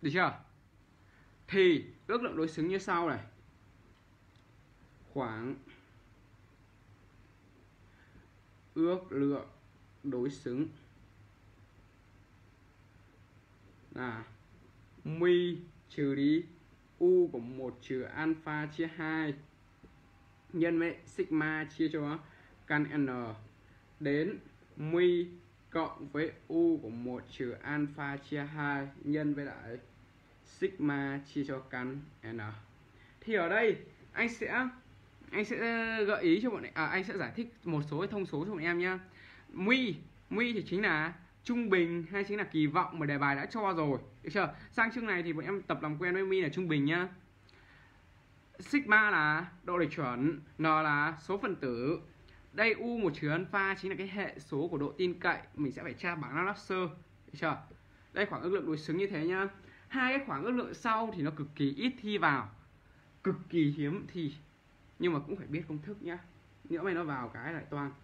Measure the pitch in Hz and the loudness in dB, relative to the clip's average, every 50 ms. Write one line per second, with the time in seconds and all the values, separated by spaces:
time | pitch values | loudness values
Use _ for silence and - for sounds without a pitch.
0 | - 151 139 185 180 151 - - - - - - - - _ - - _ - _ | -2 0 2 2 2 2 0 -4 -14 -20 -20 -20 -20 -20 _ -20 -20 _ -20 _
1 | - - - - - - - - - - - 196 190 180 165 139 - - - - | -20 -20 -20 -20 -20 -20 -20 -20 -12 -2 4 6 8 8 8 6 2 -6 -16 -20
2 | - - 214 240 240 220 - 160 160 165 156 - 156 170 190 196 190 - 185 170 | -6 -2 -2 0 0 -2 -2 -2 -2 -2 -2 -2 -2 0 0 -2 0 0 0 2
3 | 175 165 135 110 101 - - - - - - - - - - - - - - _ | 2 2 0 -2 -6 -10 -18 -20 -20 -20 -20 -20 -20 -20 -20 -20 -20 -20 -20 _
4 | _ - - _ - - - - - - - - - - - - - - - - | _ -20 -20 _ -20 -20 -20 -20 -20 -20 -20 -20 -20 -20 -20 -20 -20 -20 -20 -20
5 | - - - 143 131 117 110 110 113 127 139 - - - - - - - - - | -20 -12 -6 -6 -4 -4 -4 -6 -6 -6 -8 -8 -12 -20 -20 -20 -20 -20 -20 -20
6 | - - - - - - - - - - - - - - - - - - - - | -20 -20 -20 -20 -20 -20 -20 -20 -20 -20 -20 -20 -20 -20 -20 -20 -20 -20 -20 -20
7 | - - - - - - - - - - - - - - - _ - - - - | -20 -20 -20 -20 -20 -20 -20 -20 -20 -20 -20 -20 -20 -20 -20 _ -20 -20 -20 -20
8 | - - - - - - - - - - - - - - - 156 165 170 180 185 | -20 -20 -20 -20 -20 -20 -20 -20 -20 -20 -20 -20 -20 -10 0 2 2 4 2 0
9 | 185 - - 135 139 143 143 131 - - - - - - - - - - - - | -2 -4 -2 0 2 2 0 0 -4 -8 -16 -20 -20 -20 -20 -20 -20 -20 -20 -10
10 | - 143 131 127 120 135 143 - - 131 123 127 156 160 - - - - - - | -8 -4 -2 -2 -2 -2 -4 -6 -8 -6 -2 -2 -2 -4 -4 -14 -20 -20 -20 -20
11 | - - - - - - - - - - - - - - - - - - - - | -20 -20 -20 -20 -20 -20 -20 -20 -20 -20 -20 -20 -20 -20 -20 -20 -20 -20 -20 -20
12 | - - - - - - - - - - - - - - - - - - - - | -20 -20 -20 -20 -20 -20 -20 -20 -20 -20 -20 -20 -20 -20 -20 -20 -20 -20 -20 -20
13 | - - - - - - - - - - - - - - - - - - - - | -20 -20 -20 -20 -20 -20 -20 -20 -20 -20 -20 -20 -20 -20 -20 -20 -20 -16 -10 -8
14 | 127 123 117 113 113 - - - - - - - - - - - - - - - | -6 -6 -6 -8 -12 -14 -18 -20 -20 -20 -20 -20 -20 -20 -20 -20 -20 -20 -20 -14
15 | - 151 156 165 170 180 180 175 180 175 175 151 - - - - - - - - | -10 -8 -2 2 4 6 6 6 4 2 -2 -4 -10 -16 -20 -20 -20 -14 -4 -2
16 | 143 139 135 139 139 143 151 165 175 - - - - - - - - - - - | 0 0 2 4 4 4 4 4 2 -2 -14 -20 -20 -20 -20 -20 -20 -20 -4 2
17 | 170 180 185 180 175 160 147 127 117 120 131 131 131 123 120 - - - 135 127 | 4 6 8 8 6 4 2 -4 -8 -6 -8 -8 -8 -8 -8 -10 -8 -4 -4 -4
18 | 123 - - - 156 156 160 156 - 156 151 151 151 151 151 - 165 160 160 170 | -4 -6 -4 -2 0 0 0 -2 -2 -4 -4 -2 -4 -4 -4 -4 -4 -4 -4 -6
19 | 160 156 160 160 160 151 143 - - - - - - - - - - - - - | -4 -2 -2 0 0 -2 -2 -6 -8 -20 -20 -20 -20 -20 -20 -20 -20 -20 -20 -20
20 | - - - - - - - - _ - - 175 160 170 170 165 165 170 - - | -20 -20 -20 -20 -20 -20 -20 -20 _ -10 -2 0 2 2 2 2 2 0 -2 -6
21 | - - - - 185 - - 156 156 156 156 156 156 151 - - 165 156 156 160 | -12 -18 -6 -6 -4 0 0 0 0 0 0 -2 -4 -6 -2 0 0 0 0 0
22 | 147 147 151 160 - - - - - - - - - - 156 147 151 147 147 151 | -2 -2 -4 -6 -8 -14 -20 -20 -20 -20 -20 -20 -6 0 2 2 2 2 2 0
23 | 143 135 127 123 120 113 110 107 - - - - - - - - - - - - | 0 2 0 -2 -4 -6 -8 -10 -14 -20 -20 -20 -20 -20 -20 -20 -20 -20 -14 -6
24 | 156 143 143 147 156 180 220 - - - - - - - - - 151 156 160 170 | -2 0 2 2 2 0 -2 -6 -12 -18 -20 -20 -20 -20 -12 -8 -4 0 4 6
25 | 180 180 175 175 175 180 - - - - - - - - - 165 160 - - - | 6 6 6 6 2 -2 -4 -16 -20 -20 -20 -20 -20 -6 -2 -2 -2 -2 -4 -10
26 | - 143 - 147 156 160 - - - - 156 165 170 170 165 147 - 110 110 117 | -12 -6 -2 -2 -2 -2 -2 -10 -10 -2 2 4 6 6 4 2 0 -6 -8 -6
27 | 120 123 123 123 - - - - 135 120 117 - - 139 147 147 147 143 147 - | -6 -6 -6 -6 -8 -12 -8 -6 -6 -6 -6 -6 -6 -4 0 0 0 0 -2 -6
28 | 147 143 139 139 139 - - 147 143 147 151 151 147 143 143 139 139 139 - - | -6 -6 -6 -6 -8 -6 -6 -4 -4 -6 -4 -2 -2 0 0 -2 -2 -6 -10 -10
29 | - 143 147 151 151 147 147 139 143 139 101 62 - 107 120 123 - - - - | -4 -2 -2 0 0 0 -2 -2 -4 -8 -10 -12 -12 -12 -12 -12 -12 -16 -20 -20
30 | - - - - - - - - - - - - - 190 190 - 151 147 143 139 | -20 -20 -20 -20 -20 -20 -20 -20 -20 -20 -8 -2 -2 -2 0 2 0 2 2 2
31 | 139 139 139 139 139 - - 151 143 143 139 131 131 - - 127 123 127 135 143 | 0 -2 -2 -4 -8 -6 -4 -4 -2 -2 -4 -6 -6 -8 -8 -6 -6 -4 -6 -8
32 | 147 - - - - 110 113 117 107 107 107 107 - - - - - - - - | -10 -12 -18 -16 -12 -10 -8 -8 -8 -8 -10 -12 -16 -20 -20 -20 -20 -20 -20 -20
33 | - - - - - - 226 202 170 170 190 214 233 220 185 - - - - - | -20 -20 -20 -16 -6 0 2 2 2 4 4 4 4 4 4 2 -2 -16 -20 -20
34 | - - - - 220 233 233 - 226 - - 233 254 254 247 - - - - - | -20 -14 -4 -2 -2 -2 -2 -4 -6 -2 0 0 0 -2 -4 -10 -20 -20 -20 -20
35 | - - - - - - - 190 214 202 240 - 220 233 233 226 226 226 226 226 | -20 -20 -20 -20 -20 -6 -2 -2 -2 -2 -2 -2 -2 -2 0 0 -2 -2 0 0
36 | 214 196 208 - - 175 160 202 214 254 214 160 120 - - - 156 135 - 190 | 2 2 2 2 4 4 4 6 4 0 -2 -2 -8 -8 -4 -2 -2 0 0 0
37 | 185 185 208 196 156 117 110 - 233 233 - - - - 160 151 147 151 143 147 | -2 -2 -4 -4 -4 -4 -4 -6 -6 -8 -8 -12 -4 -2 0 0 0 -2 -2 -2
38 | 180 202 220 208 190 165 - 143 160 196 214 170 151 170 175 175 175 185 185 185 | -2 -2 -2 -4 -4 -2 -2 -4 -4 -2 -4 -2 0 0 0 2 2 0 0 -2
39 | 185 - - - - - - - - - - - 185 202 247 262 254 220 165 147 | -6 -12 -20 -20 -20 -20 -20 -20 -20 -14 -6 -2 4 4 4 4 4 0 -2 -4
40 | - - - - - - 170 202 240 240 240 214 165 - 175 185 214 196 165 151 | -8 -18 -20 -20 -12 -4 0 0 2 2 0 -2 -4 -2 -2 0 2 2 2 2
41 | 156 165 175 - - - - - - - 247 240 240 214 190 180 170 170 170 170 | 2 0 -4 -8 -16 -20 -20 -18 -4 -2 -2 0 2 4 6 6 6 4 2 -2
42 | 165 160 190 202 202 202 208 208 196 - - 160 151 147 147 175 175 - - 170 | -4 -2 -2 -2 -2 0 -2 -4 -4 -2 2 2 2 4 4 2 2 2 -2 -4
43 | 156 143 143 139 143 143 139 139 147 208 - 233 208 196 185 165 156 147 135 120 | -2 0 0 2 4 2 2 2 0 -4 -4 0 0 0 2 2 2 2 0 0
44 | - - - - - 170 151 202 185 156 - - - - - - 226 226 226 247 | -2 -8 -20 -12 -12 -4 0 0 0 0 -2 -8 -16 -10 2 2 2 2 2 -4
45 | 226 220 196 175 165 170 160 151 143 151 202 196 - - 170 143 156 151 151 151 | -2 0 0 0 0 -2 -2 -4 -2 -2 -4 -4 -2 -2 -2 -2 0 -4 -2 0
46 | 175 180 180 190 196 190 190 190 180 147 143 180 185 175 156 147 139 143 160 175 | 0 0 2 2 2 2 2 2 2 0 0 -2 0 2 2 2 4 4 2 2
47 | 180 190 - - - - - - - - - - - - - - - - - - | 0 -2 -6 -12 -20 -20 -20 -20 -20 -20 -20 -20 -20 -20 -20 -20 -20 -20 -20 -20
48 | - - - - - - - - - - - - 185 - - 285 277 214 214 214 | -20 -20 -20 -20 -20 -20 -20 -20 -20 -20 -20 -18 -10 2 2 2 6 8 8 8
49 | 214 208 196 165 151 151 151 156 175 180 - - - - 180 175 170 151 156 - | 8 8 6 6 6 6 4 2 0 -4 -10 -12 -6 -2 2 2 2 2 2 -2
50 | 151 123 123 120 131 151 165 151 - - - - 156 160 156 156 156 151 147 143 | -2 -2 0 2 2 2 2 0 -6 -16 -6 0 4 4 4 6 4 4 4 4
51 | 147 156 165 151 - - 185 202 233 240 185 - - 131 123 117 123 139 170 165 | 2 2 0 -4 -4 -2 -2 0 0 -2 -2 -2 -2 -2 -2 0 0 0 0 -2
52 | - - - - - - - - - - - 156 214 226 214 - 220 240 240 233 | -4 -12 -20 -20 -20 -20 -20 -20 -20 -14 0 2 4 4 4 2 0 -2 -2 2
53 | 214 180 147 - - 147 147 170 185 180 - 202 196 196 196 190 - 190 190 147 | 2 2 0 2 0 0 0 0 0 0 0 0 2 2 0 -2 -4 -6 -4 -4
54 | 190 196 185 202 196 156 - - 151 - - 139 151 170 165 143 143 143 143 - | -6 -6 -4 -4 -4 -4 -6 -10 -12 -6 -4 -2 -2 -2 -2 -2 -2 -4 -2 0
55 | 185 180 175 - - 185 160 - - - - - 151 135 - - - 170 117 - | 0 0 0 0 0 0 0 0 -2 -14 -6 -4 -4 -4 -4 -6 -8 -10 -10 -6
56 | - 180 175 160 143 120 131 156 180 190 208 202 - - 196 185 185 170 147 - | -4 -4 -4 -4 -6 -4 -2 0 0 0 -2 -4 -6 -4 -2 -2 -2 -2 -4 -10
57 | - - - - - - - 143 - 160 143 - - - - - - - - - | -18 -20 -20 -20 -20 -18 -10 -2 -2 -2 -2 -2 -6 -16 -20 -20 -20 -20 -20 -20
58 | - - - - 202 202 165 - - 170 190 196 151 147 156 151 151 - 160 175 | -20 -8 -2 -2 0 0 0 -4 -2 -2 -2 0 0 0 -2 -2 -2 -2 -2 0
59 | 196 196 208 156 151 165 185 190 196 196 - - - - - - - - - 262 | 0 -2 -2 -2 -2 0 0 0 -2 -2 -4 -10 -20 -20 -20 -20 -18 -8 -2 0
60 | 254 254 262 277 277 269 165 135 151 220 254 247 233 - - - - 240 220 220 | 0 2 0 0 -2 -2 -4 -4 -2 0 0 -2 -2 -4 -6 -4 0 0 2 2
61 | 226 226 202 180 143 151 156 151 147 - - - 147 139 135 - 208 254 247 - | 0 -2 -2 -2 -2 -2 -2 -4 -8 -8 -2 0 0 0 0 0 -2 -2 -2 -2
62 | - 208 208 196 165 160 143 131 113 104 - - - - - - - - - - | -6 -2 0 4 4 4 4 4 0 -4 -10 -18 -20 -20 -20 -20 -20 -20 -20 -20
63 | - - - - - 190 185 - - - 165 170 156 143 143 143 143 143 160 202 | -20 -20 -20 -4 -2 -2 -2 -2 -4 -2 2 4 4 4 4 2 -2 -2 -2 -4
64 | - 147 - 185 165 143 - - - - - _ _ - - _ - - - - | -6 -8 -8 -6 -6 -6 -6 -8 -18 -20 -20 _ _ -20 -20 _ -20 -20 -8 -2
65 | - 175 165 143 143 - 190 190 123 110 143 160 175 - 160 151 151 151 208 202 | 0 2 2 2 -2 -4 -8 -8 -6 -6 -6 -6 -4 -4 -6 -8 -6 -8 -12 -8
66 | - 175 175 180 - - - - - - - - - - 165 165 170 196 180 165 | -8 -8 -8 -8 -10 -16 -20 -20 -20 -20 -20 -20 -8 -6 -4 -2 0 0 0 0
67 | 175 156 143 131 123 113 - 113 117 147 165 156 - - - 143 143 139 139 - | 0 -2 -2 -4 -4 -6 -8 -8 -8 -6 -6 -6 -8 -6 -4 -4 -4 -4 -6 -10